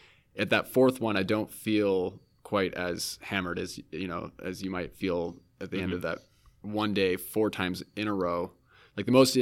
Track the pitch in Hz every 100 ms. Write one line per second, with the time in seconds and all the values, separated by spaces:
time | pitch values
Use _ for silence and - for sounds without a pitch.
0 | - _ _ - 104 110 - 127 127 127
1 | 110 98 95 107 - - 113 104 101 95
2 | 92 104 _ _ - 104 92 - 90 87
3 | - - - 101 90 90 92 - - 78
4 | 92 85 - - - 92 92 92 85 -
5 | 92 87 85 - _ - 92 92 90 87
6 | 82 - - _ - _ 104 107 107 101
7 | 95 95 - 110 107 - 92 90 - -
8 | 107 101 87 87 87 - _ - - -
9 | 101 127 131 127